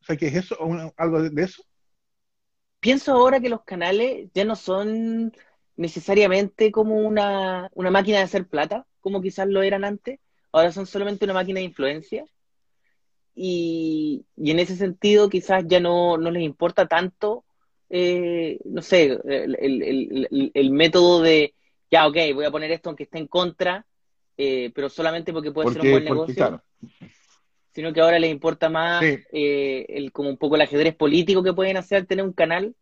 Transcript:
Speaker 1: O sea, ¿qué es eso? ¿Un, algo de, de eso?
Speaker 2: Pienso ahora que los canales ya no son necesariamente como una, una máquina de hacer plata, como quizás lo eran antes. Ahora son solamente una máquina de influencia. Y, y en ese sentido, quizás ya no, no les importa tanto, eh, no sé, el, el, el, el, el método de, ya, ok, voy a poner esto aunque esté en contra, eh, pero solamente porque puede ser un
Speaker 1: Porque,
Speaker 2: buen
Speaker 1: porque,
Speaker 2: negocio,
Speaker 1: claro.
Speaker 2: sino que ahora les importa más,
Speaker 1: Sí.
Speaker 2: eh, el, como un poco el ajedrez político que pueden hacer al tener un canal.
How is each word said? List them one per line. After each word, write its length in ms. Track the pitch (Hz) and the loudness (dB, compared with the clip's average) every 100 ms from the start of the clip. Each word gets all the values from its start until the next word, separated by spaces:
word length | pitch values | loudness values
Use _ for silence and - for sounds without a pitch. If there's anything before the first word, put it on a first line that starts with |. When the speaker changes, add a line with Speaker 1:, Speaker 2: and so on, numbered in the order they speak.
Speaker 1:
O 20 | |
sea, 140 | - 156 | -6 -4
¿qué 100 | 160 | -2
es 80 | 156 | -4
eso? 220 | 185 - | -6 -8
¿Un, 320 | 160 170 160 - | -6 -6 -10 -6
algo 240 | 165 160 | -2 0
de, 80 | 160 | -2
de 140 | 151 | -2
eso? 200 | 185 - _ _ _ _ _ _ _ _ _ _ _ _ | -4 -6 _ _ _ _ _ _ _ _ _ _ _ _
Speaker 2:
Pienso 340 | 226 269 - | 0 0 2
ahora 260 | 254 254 269 | 4 4 4
que 100 | 247 | 0
los 140 | 226 | -6
canales 640 | - 185 170 202 247 262 196 | -8 -6 -2 0 -2 -6 -6
ya 100 | 180 | -2
no 120 | 208 214 | -2 -4
son 760 | - 185 208 220 226 226 226 _ _ _ _ - | -4 -4 -2 -4 -4 -4 -6 _ _ _ _ -8
necesariamente 960 | 165 165 160 196 202 185 202 - 220 | -8 -8 2 4 4 4 0 2 2
como 260 | 220 220 214 | 2 0 0
una, 720 | 214 214 202 196 190 185 185 | 0 0 0 0 -2 -6 -8
una 180 | - 185 | -4 2
máquina 260 | 190 202 208 | 2 4 2
de 60 | |
hacer 240 | 190 202 180 | 2 -2 -4
plata, 400 | 151 160 214 - _ | -4 -4 -6 -10 _
como 220 | 196 196 | -6 -4
quizás 260 | 185 190 190 | -6 -4 -2
lo 140 | 196 | 0
eran 220 | 196 196 | 0 -2
antes. 360 | 202 208 - 269 _ _ _ | -4 -8 -10 -14 _ _ _
Ahora 200 | 160 170 | 2 2
son 160 | 170 190 | 0 -8
solamente 380 | 202 202 202 202 | -6 -6 -4 -2
una 100 | 190 | -2
máquina 240 | 185 190 | -4 -6
de 60 | 185 | -8
influencia. 600 | 165 135 156 - 226 311 _ _ _ _ _ _ _ _ _ _ - | -4 -4 -4 -10 -12 -12 _ _ _ _ _ _ _ _ _ _ -10
Y, 920 | 185 175 170 165 160 156 156 143 - - | -6 -4 -4 -4 -4 -2 -4 -6 -10 -6
y 160 | 151 | -2
en 80 | 165 | 0
ese 160 | 175 180 | -2 -2
sentido, 540 | 196 175 202 208 202 | -4 0 4 6 6
quizás 340 | 190 180 190 170 | 2 0 0 4
ya 120 | 180 | 2
no, 380 | 175 175 175 165 | 4 2 2 2
no 140 | 170 | 0
les 120 | 170 | -2
importa 440 | 160 139 175 180 175 | -4 -2 -2 2 2
tanto, 580 | 165 180 _ 208 240 _ _ _ _ _ | 0 -2 _ -4 -4 _ _ _ _ _
eh, 720 | 180 180 180 175 170 160 - - | -2 0 0 -2 -4 -4 -8 -8
no 160 | 175 | -10
sé, 220 | 165 185 151 | 2 4 4
el, 500 | 123 - 139 - 131 | 2 -4 -4 -4 -2
el, 240 | 139 131 | -2 -2
el, 440 | 76 135 - 131 123 | -2 -4 -4 -4 -2
el, 200 | 139 139 | -2 -2
el 180 | 143 135 | 2 2
método 500 | 139 165 175 175 175 | 4 4 6 6 6
de, 320 | 165 156 147 _ _ _ _ | 6 4 2 _ _ _ _
ya, 180 | 160 156 | 4 4
ok, 100 | 151 160 | 2 -2
voy 120 | 135 147 | 0 -2
a 60 | |
poner 200 | 147 156 | -4 -4
esto 180 | 165 175 | -6 -6
aunque 140 | 151 | -12
esté 160 | 139 165 | -12 -12
en 80 | 147 | -4
contra, 580 | 175 180 - 175 190 _ _ _ _ _ - | -2 -2 -2 -4 -4 _ _ _ _ _ -4
eh, 280 | 139 131 123 | -2 -2 -4
pero 160 | 135 139 | -6 -8
solamente 420 | - 160 165 165 | -4 -4 -4 -6
porque 200 | 165 151 | -6 -6
puede 160 | 147 151 | -2 -2
ser 140 | 117 | 2
un 60 | 131 | 4
Speaker 1:
Porque, 40 | |
Speaker 2:
buen 120 | 135 151 | 4 2
Speaker 1:
porque, 280 | 147 160 | -4 -4
Speaker 2:
negocio, 20 | 127 | -2
Speaker 1:
claro. 280 | 131 - _ _ - _ - _ _ _ _ _ _ | -2 -2 _ _ -20 _ -20 _ _ _ _ _ _
Speaker 2:
sino 200 | - 160 | -10 -4
que 80 | 160 | 2
ahora 160 | 165 170 | 4 4
les 140 | 160 | 2
importa 380 | 147 160 160 165 | 0 -4 -2 -2
más, 360 | 160 170 175 160 | 0 -2 2 0
Speaker 1:
Sí. 140 | 139 _ | 0 _
Speaker 2:
eh, 540 | 151 147 143 139 131 - | -2 0 0 -2 -4 -8
el, 220 | - 139 | -10 -10
como 180 | - 143 | -6 -6
un 80 | 135 | -4
poco 180 | 151 151 | 0 2
el 60 | |
ajedrez 340 | 151 143 156 156 | 2 2 0 2
político 480 | 151 156 170 190 | 2 2 2 2
que 100 | 185 | 2
pueden 240 | 175 190 190 | 0 -2 -2
hacer 220 | 180 196 | 0 -2
al 80 | 185 | 0
tener 180 | 190 196 | -4 -4
un 80 | |
canal. 420 | 180 165 170 208 - | 0 0 0 -4 -10